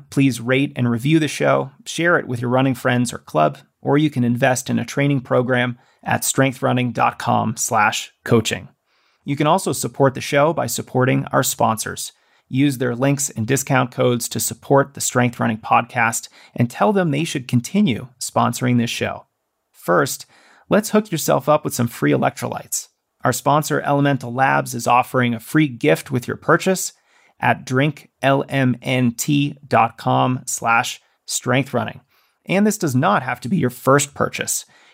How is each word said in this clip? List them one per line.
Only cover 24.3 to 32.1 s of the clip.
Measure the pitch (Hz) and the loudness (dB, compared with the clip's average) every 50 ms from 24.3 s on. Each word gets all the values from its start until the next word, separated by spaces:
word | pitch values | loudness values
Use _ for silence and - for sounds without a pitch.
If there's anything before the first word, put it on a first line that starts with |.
| 120 | -2
Labs, | 131 135 135 139 139 135 127 127 | 0 2 2 2 0 -2 -4 -6
is | 120 113 | -4 0
offering | 123 120 123 127 - - 131 123 120 | 2 2 2 2 2 0 0 0 0
a | 120 110 | -2 -4
free | - - - 156 156 | -4 0 2 2 2
gift | 139 120 113 - 147 160 - - - | 2 0 0 2 2 2 0 0 -4
with | 135 123 - - | -6 -4 -4 -6
your | 110 | -8
purchase | 107 - - 160 170 - 190 185 180 - - - _ _ _ _ _ _ _ _ - | -4 0 2 2 2 2 0 0 -2 -4 -8 -12 _ _ _ _ _ _ _ _ -2
at | - 120 117 - - | 0 0 0 -2 -2
drink | - 127 131 139 156 - - - _ _ - | -2 0 0 0 0 -2 -6 -14 _ _ -2
L | - 135 139 139 139 - | 2 2 2 2 0 -2
M | 139 135 131 127 120 - | 0 0 2 0 0 -2
N | - 135 131 127 127 120 | -2 -2 0 2 0 0
T | 117 - - - 147 143 143 143 - - - | 0 -2 -2 0 0 0 0 -2 -4 -10 -6
dot | - 127 113 113 117 - | 0 2 2 2 2 -2
com | - - 127 127 131 131 127 127 127 - | -4 -2 0 2 2 2 0 -2 -4 -6
slash | - - - 120 117 117 120 123 - - - _ _ _ _ _ | -8 -8 -4 0 0 0 0 0 -2 -6 -12 _ _ _ _ _
strength | - - - - 123 123 135 131 - | -8 -8 -6 -2 0 0 0 0 -2
running. | - 120 110 117 - - _ _ | -2 -4 -4 -4 -8 -14 _ _